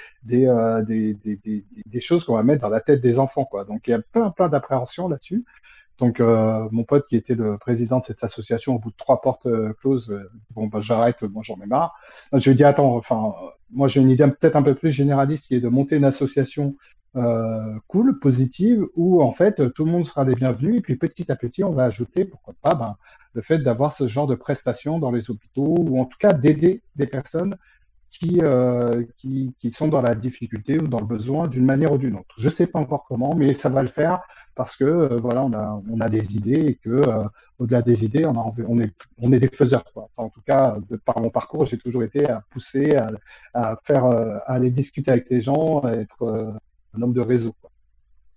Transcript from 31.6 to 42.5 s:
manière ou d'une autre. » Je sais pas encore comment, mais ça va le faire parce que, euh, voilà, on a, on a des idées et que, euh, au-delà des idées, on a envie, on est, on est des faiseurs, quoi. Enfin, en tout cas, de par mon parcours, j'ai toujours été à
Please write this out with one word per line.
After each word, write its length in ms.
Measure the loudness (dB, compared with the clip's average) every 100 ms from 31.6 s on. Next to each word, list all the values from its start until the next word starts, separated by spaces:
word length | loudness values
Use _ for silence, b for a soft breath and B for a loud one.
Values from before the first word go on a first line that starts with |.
| 2
manière 280 | 4 2
ou 40 | 2
d'une 180 | -2 -6
autre. » 200 | -10 -4
Je 120 | -2
sais 180 | 0 0
pas 100 | -2
encore 280 | -4 -6 -6
comment, 280 | -4 -2 2
mais 200 | 2 2
ça 140 | 0
va 120 | 0
le 60 | 0
faire 340 | 0 0 -2 B B B
parce 220 | -10 -10 -2
que, 80 |
euh, 360 | 2 2 2 0
voilà, 240 | 0 0
on 100 | -2
a, 280 | -2 -4 -6 -6
on 100 | -4
a 100 | -2
des 280 | -2 -2 -4
idées 260 | 0 0
et 120 | 0 -2
que, 140 | -2 2 2
euh, 140 | 0 -4 b b -8
au-delà 240 | 0 2
des 240 | 4 2 2
idées, 180 | 0 0
on 80 | -2
a 40 |
envie, 220 | -4 -6 -2
on 120 | 0
est, 140 | -2 -6 -20 -4
on 140 | 2
est 80 | 4
des 80 | 4
faiseurs, 360 | 2 2 2 -2
quoi. 160 | -14 -16 -10
Enfin, 120 | -12
en 20 |
tout 120 | -10
cas, 360 | 0 2 2 0 -8
de 80 | -6
par 240 | -4 -2
mon 120 | -2
parcours, 340 | -4 -6 -2 -2
j'ai 140 | -2
toujours 240 | -6 -4
été 260 | -2 0 0
à 140 | -2 -8